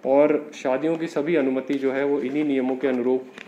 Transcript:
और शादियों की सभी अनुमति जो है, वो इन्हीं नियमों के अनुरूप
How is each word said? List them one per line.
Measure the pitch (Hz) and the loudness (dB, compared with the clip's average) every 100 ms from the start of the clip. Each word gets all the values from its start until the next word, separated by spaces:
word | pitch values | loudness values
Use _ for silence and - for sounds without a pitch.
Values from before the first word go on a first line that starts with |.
| 131 | 4
और | 139 151 147 - | 4 6 2 -2
शादियों | - 139 131 156 165 | -8 -2 0 0 -2
की | 165 | -4
सभी | 156 143 165 | -4 0 2
अनुमति | 135 131 131 | 2 -2 -2
जो | 139 135 | -2 0
है, | 135 | 0
वो | 143 143 | 0 0
इन्हीं | 127 147 | -2 -2
नियमों | 151 135 127 131 | 0 0 0 -2
के | 139 | 0
अनुरूप | 127 120 127 127 - | 0 2 0 -2 -16